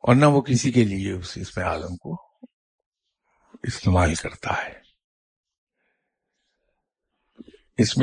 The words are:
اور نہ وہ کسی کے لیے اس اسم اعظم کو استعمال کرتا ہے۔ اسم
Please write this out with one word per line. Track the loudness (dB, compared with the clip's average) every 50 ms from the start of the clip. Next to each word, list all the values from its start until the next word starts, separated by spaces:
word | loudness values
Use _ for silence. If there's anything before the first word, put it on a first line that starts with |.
اور | 4 4 4
نہ | 6 6
وہ | 6 4 4
کسی | 2 2 -2 0 0 2
کے | 4 4 2
لیے | 2 0 -4 -4 -6
اس | -6 -8 -10 -12 -12
اسم | -12 -12 -10 -8 -6 -4
اعظم | -4 -4 -4 -6 -10 -12
کو | -12 _ -12 -12 -12 -12 _ _ _ -20 -20 _ _ _ _ _ _ _ _ _ _ _ _ _ _ _ _ _ _ _ _ -20 -10
استعمال | -10 -10 -8 -2 -2 0 2 2 2 0 0
کرتا | -4 -8 -10 -12 -10 -8 -6 -6 -6 -6
ہے۔ | -10 -14 -20 _ _ _ _ _ _ _ _ _ _ _ _ _ _ _ _ _ _ _ _ _ _ _ _ _ _ _ _ _ _ _ _ _ _ _ _ _ _ _ _ _ _ _ _ _ _ _ _ _ _ _ -20 -20 -20 _ _ _ _ _
اسم | 0 0 2 4 4